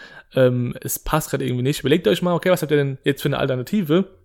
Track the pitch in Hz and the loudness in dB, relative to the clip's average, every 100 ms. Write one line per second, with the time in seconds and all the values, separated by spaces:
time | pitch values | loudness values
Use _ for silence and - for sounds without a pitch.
0 | - - - - 127 123 120 - - - | -20 -20 -4 2 4 4 -2 -6 -8 -8
1 | - 156 - 139 131 123 127 151 131 165 | -2 -2 -2 -4 -2 -2 -2 0 2 2
2 | 214 180 180 170 185 175 147 147 139 135 | 2 0 0 0 2 0 2 0 0 -2
3 | 143 139 147 135 135 127 123 214 156 165 | -4 -2 -2 -2 -2 -2 -2 -2 2 2
4 | 190 - | 0 -6